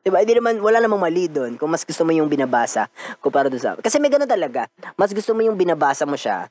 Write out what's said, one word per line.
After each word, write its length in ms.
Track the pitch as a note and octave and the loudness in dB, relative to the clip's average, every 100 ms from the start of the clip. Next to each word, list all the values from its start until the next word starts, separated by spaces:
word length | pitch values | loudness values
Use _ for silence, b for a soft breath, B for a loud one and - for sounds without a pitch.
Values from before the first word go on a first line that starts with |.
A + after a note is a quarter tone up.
Di 80 | G3 | 2
ba? 160 | F#3 | 2
Hindi 160 | G#3+ A#3 | 4 4
naman, 220 | A#3 A3+ | 4 0
wala 160 | G#3 A3+ | 2 4
namang 220 | A3+ G#3 | 4 2
mali 260 | F3 E3+ F3 | 0 0 -2
doon 320 | D3 B2 A#2+ | -2 -4 -4
kung 80 | D3+ | -4
mas 160 | E3 | -4
gusto 160 | - D#3+ E3 | -4 -2 2
mo 100 | D#3+ | 2
yung 160 | D3+ | 2
binabasa 560 | C#3+ C3 B2 A#2 A#2 G#2 B B A#2+ | 0 0 0 0 -2 -4 B B -4
kumpara 320 | C#3+ C#3 C#3 | -2 0 0
doon 80 | B3+ | 0
sa... 160 | A#2 F#2 | -4 -4
Kasi 240 | A3+ D4 | -2 0
may 80 | D4 | 2
ganun 220 | C#4+ C#4 | 2 0
talaga. 400 | G#3+ D3+ B2 A2+ _ B - | -2 -2 -4 -8 _ B -2
Mas 160 | G3 | -2
gusto 240 | G3+ G#3+ A3+ | -2 -2 0
mo 80 | |
yung 140 | A3+ G#3 | 0 0
binabasa 480 | F3 D#3+ D3 C#3 D3 | 0 2 0 0 -4
mo 80 | C#3 | -4
siya 320 | A2+ F#2+ F2 | -4 -6 -6